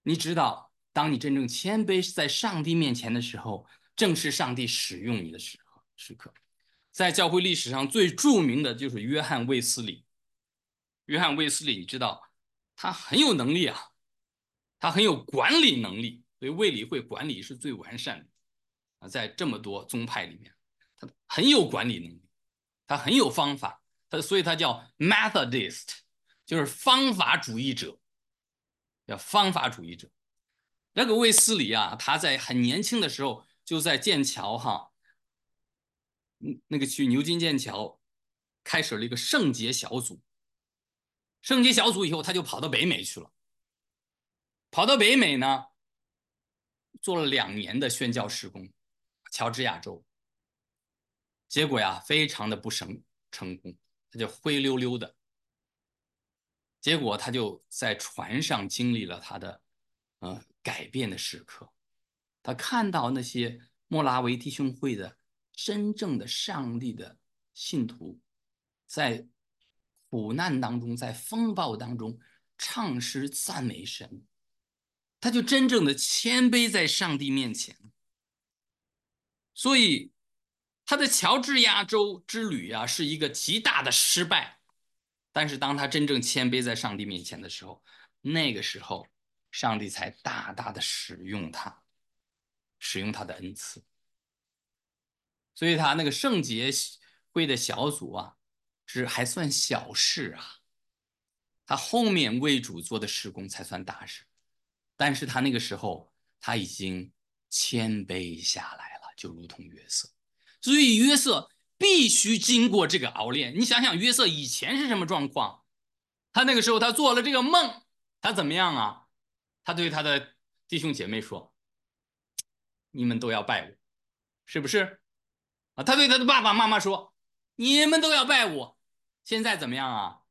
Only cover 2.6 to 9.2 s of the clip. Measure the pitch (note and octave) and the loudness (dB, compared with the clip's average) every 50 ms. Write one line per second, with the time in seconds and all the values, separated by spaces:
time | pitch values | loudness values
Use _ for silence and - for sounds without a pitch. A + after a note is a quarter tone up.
2.6 | D3 D#3+ E3 E3 D#3 C3+ A#2+ A#2+ A#2+ A2 A#2 A#2+ A#2+ - - - - A2 G2+ F#2 | 0 0 2 2 2 2 0 -2 -4 -4 -4 -4 -4 -6 -10 -10 -10 -10 -10 -10
3.6 | - _ _ _ _ _ _ - A3 F#3+ E3 D#3+ - D3+ C3 - D#3 B2+ B2 B2 | -12 _ _ _ _ _ _ 0 2 2 2 0 -2 -4 -2 -2 -2 -2 -2 -4
4.6 | B2 A2+ - - - - G2 F2 F#2+ A#2+ A#2 G#2 F2 D#2+ E2 D#2+ - - - _ | -2 -2 -2 -2 -4 -6 -8 -8 -4 -4 -4 -4 -4 -8 -12 -14 -14 -16 -16 _
5.6 | _ _ _ _ _ _ _ - - - - _ - - _ _ _ _ _ _ | _ _ _ _ _ _ _ -20 -20 -20 -20 _ -20 -20 _ _ _ _ _ _
6.6 | _ _ _ _ _ _ _ - F#3 F3+ D3 G3 F3+ E3 E3 F#3 F3+ F#3+ F3 - | _ _ _ _ _ _ _ 0 2 2 4 4 2 4 4 4 2 2 0 0
7.6 | - A#2+ C3 C3+ C#3 C3+ - A3+ F#3+ F3 - - - D4 C4 G3+ E3 C3 A#2 D3 | -2 -4 -2 -2 -2 0 4 4 4 4 4 4 6 8 8 8 6 4 2 0
8.6 | D3+ B2+ A#2 A#2+ C#3 C3 A#2+ G#2+ G#2+ B2 C#3+ D3+ | 0 -2 -4 -4 -6 -6 -6 -6 -4 -2 -2 -2